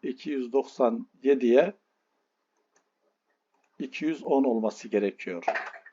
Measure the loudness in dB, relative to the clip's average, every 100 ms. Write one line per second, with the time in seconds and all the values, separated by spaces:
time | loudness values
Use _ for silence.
0 | -10 -8 -6 -6 -2 -2 -2 0 0 0
1 | -8 _ 2 4 6 4 4 -2 _ _
2 | _ _ _ _ _ _ _ _ _ _
3 | _ _ _ _ _ _ _ -12 -12 -6
4 | -4 -4 0 2 2 0 -2 -6 -2 0
5 | 0 -4 -10 -8 -4 -4 -6 -14 -20